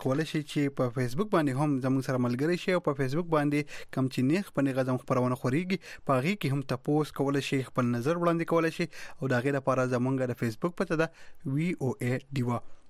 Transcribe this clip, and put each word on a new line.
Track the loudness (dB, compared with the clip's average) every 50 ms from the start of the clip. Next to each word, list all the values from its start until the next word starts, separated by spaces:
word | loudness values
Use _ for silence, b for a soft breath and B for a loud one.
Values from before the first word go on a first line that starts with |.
| 0
کولی | 0 0 0 0 -2
شئ | -2 -4
چې | -4 -2 0 0 0 0 2 0
په | -2 0 0 0
فیسبوک | -2 0 0 -2 0 2 2
باندې | 2 2 2 2 2
هم | 2 2 2 2 2
زموږ | 2 0 0 0 0
سره | 0 0 2
ملګري | 0 0 2 2 0 0 0 0
شئ | 0 0 2
او | 2
په | 0 0 0
فیسبوک | 0 0 0 -2 0 2 2
باندې | 2 4 2 2 0 0 -2 -6 -12 -12 -6 -2 0
کم | 0 0 2
چې | 2 2 2
نیغ | 2 2 0 -2 -2 0
په | 0 2
نیغه | 2 0 0 0
زموږ | 0 -2 0 0
خپرونه | 2 2 2 2 2 0
خورېږي، | 0 0 0 0 0 0 -2 B B B B B 0
په | 2 2 2
هغې | 2 0 0 0
کې | -2 -2 0
هم | -2 -2 -2 -4
تپوس | -4 0 0 2 2 2 0 -2 -2
کولی | 0 0 0 0 0 0
شئ، | 0 -2 -2 -2
خپل | -2 0 0 2 0 0
نظر | 0 0 0
وړاندې | 2 2 2 2 2 2 2 2
کولی | 2 2 2 0 -2
شئ | -4 -4 B B B B B -4
او | -2 0
د | 2 2
هغې | 2 2 0 0
لپاره | 0 0 2 2 2 2 2
زموږ | 2 2 2 0 0 0 -2
د | -2 -2 -2
فیسبوک | -2 -2 -2 -4 -4 -2 -2
پته | -2 0 0 0 0
ده | 0 b b b b b -10 -6 -4 -2 0
وي | 0 0 -2 -2
او | -2 -4 -2 -2
اے | -2 -2 -2 -2 -4 -6 -4 -2
ډیوه. | -2 -2 -2 -4 b b b b b -20